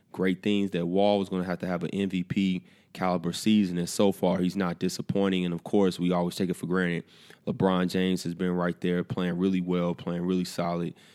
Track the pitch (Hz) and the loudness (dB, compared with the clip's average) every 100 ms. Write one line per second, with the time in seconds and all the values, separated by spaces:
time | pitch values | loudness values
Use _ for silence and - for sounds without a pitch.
0 | _ - 92 90 107 101 98 90 85 95 | _ -2 0 0 0 0 0 -2 0 2
1 | 101 104 92 92 90 85 90 87 87 95 | 4 4 2 -2 -2 -4 -4 -4 -2 -2
2 | 98 92 87 101 95 92 - - _ - | 0 -2 0 2 2 0 -6 -20 _ -4
3 | 92 90 85 80 107 107 92 87 85 - | 0 0 -2 -2 4 4 4 0 -2 2
4 | 101 - 92 87 90 95 90 85 92 - | 2 2 0 2 0 0 -2 -2 -4 -4
5 | - 101 98 92 90 85 - 104 95 87 | -2 0 2 2 0 -4 0 2 2 2
6 | 90 87 87 - 92 87 85 92 87 85 | 2 2 0 0 -2 -2 -2 0 0 -2
7 | - - - - - - 95 92 90 92 | -6 -18 -20 -10 -6 0 2 2 2 2
8 | 92 92 87 85 92 90 87 85 92 87 | 0 0 -4 -4 -2 0 -2 -2 -2 -2
9 | 87 - 90 87 95 95 90 90 87 82 | -2 -4 -2 0 0 2 0 0 0 -4
10 | 87 87 90 92 90 - 87 85 85 - | -6 -4 0 0 -2 -4 -4 -4 -6 -10
11 | - | -20